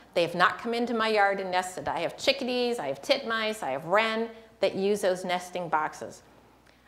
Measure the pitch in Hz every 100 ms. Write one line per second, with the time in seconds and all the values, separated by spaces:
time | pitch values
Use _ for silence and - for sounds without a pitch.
0 | - 190 165 175 185 - 233 233 240 226
1 | 220 214 196 196 190 180 185 - 160 139
2 | 160 - - 269 247 247 240 233 143 139
3 | - 269 226 226 214 214 143 135 160 202
4 | 220 220 233 - - - 196 185 196 208
5 | 196 180 185 180 - 180 170 156 156 -
6 | 113 - - - - _ _ _